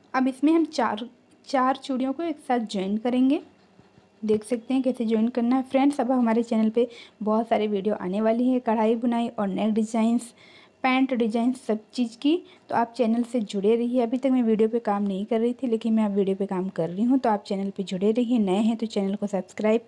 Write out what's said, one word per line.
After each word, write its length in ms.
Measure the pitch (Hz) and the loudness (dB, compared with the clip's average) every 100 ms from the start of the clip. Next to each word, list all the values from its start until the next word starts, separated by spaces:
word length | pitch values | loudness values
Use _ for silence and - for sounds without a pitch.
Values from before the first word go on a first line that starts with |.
| _ | _
अब 140 | 269 262 | -2 -2
इसमें 260 | 262 294 | 2 4
हम 120 | 330 302 | 4 2
चार, 440 | - 220 214 240 - _ _ - | 0 -2 -2 -8 -16 _ _ -2
चार 300 | 269 254 277 | 2 2 0
चूड़ियों 380 | - 254 262 | -4 -4 -2
को 100 | 277 | -4
एक 160 | 339 - | -6 -6
साथ 200 | - 247 | -2 -2
ज्वाइन 380 | 214 196 190 214 | -2 -4 -2 -2
करेंगे। 460 | 240 254 262 320 - _ _ _ _ _ _ _ 214 | 0 2 2 2 -4 _ _ _ _ _ _ _ -2
देख 180 | 214 | -2
सकते 300 | - 240 - | -2 -6 -2
हैं 100 | 262 | -2
कैसे 220 | 254 247 220 | -2 -2 0
ज्वाइन 220 | 220 226 | 2 2
करना 280 | 247 233 262 | 0 0 0
है। 80 | |
Friends, 380 | 262 269 285 285 | 0 2 2 2
अब 100 | 240 | 0
हमारे 320 | 254 226 226 | 2 2 2
channel 260 | 233 220 220 | 2 2 2
पे 180 | 233 240 - - - | 2 0 -4 -20 -6
बहुत 240 | 208 220 226 | -2 0 0
सारे 200 | 220 214 | 0 0
video 280 | 202 202 214 | -2 -2 -2
आने 260 | 185 202 | -4 0
वाली 280 | 220 233 247 | 0 2 2
हैं, 120 | 254 | 0
कढ़ाई 340 | 240 226 220 233 | 0 2 2 2
बुनाई 320 | 240 233 233 | 0 0 -2
और 200 | - 196 | -2 -2
neck 260 | 185 214 | 0 0
designs, 600 | 214 220 226 226 240 - - - - - _ | 0 0 0 2 0 -2 -14 -20 -20 -20 _
पैंट 300 | 262 262 269 | 0 2 2
डिज़ाइन, 400 | 247 233 233 240 | 0 0 0 0
सब 260 | 254 - 214 - | -2 -4 -4 -4
चीज़ 240 | - 233 - | -6 -6 -2
की। 260 | 285 349 - - - | 0 0 -2 -18 -4
तो 60 | 226 | -2
आप 180 | 233 - | -2 0
चैनल 260 | 226 240 | 0 0
से 160 | 233 254 | -2 -4
जुड़े 360 | 196 202 196 233 | -4 -2 0 2
रहिए। 260 | 240 254 | 0 0
अभी 160 | 233 254 | 0 0
तक 80 | 269 | 0
मैं 180 | 254 | 2
वीडियो 260 | 226 214 220 | 2 2 2
पे 100 | 233 | 0
काम 240 | 220 202 | -2 -2
नहीं 220 | 202 190 208 | -2 -4 -2
कर 140 | 226 | 0
रही 140 | 240 | 0
थी, 140 | 247 254 | -2 -2
लेकिन 260 | 226 226 | -2 0
मैं 120 | 220 208 | 0 2
अब 60 | |
वीडियो 240 | 202 190 190 | 0 0 -2
पे 100 | 196 | -2
काम 240 | 185 190 | -4 -4
कर 200 | - 165 | -4 -4
रही 140 | 180 | -2
हूँ। 160 | 240 269 | 2 2
तो 100 | 240 | 2
आप 140 | 208 | -2
चैनल 260 | - 196 196 | -4 -6 -6
पे 140 | 202 | -6
जुड़े 280 | 185 185 202 | -6 -2 0
रहिए, 280 | 226 233 240 | 0 0 2
नए 180 | 196 190 | 2 2
हैं 200 | 226 226 | 0 0
तो 80 | 220 | -4
चैनल 300 | 208 196 208 | -4 -4 -4
को 120 | 202 | -4
सब्सक्राइब 540 | 190 - - 214 233 | -4 -6 -2 0 0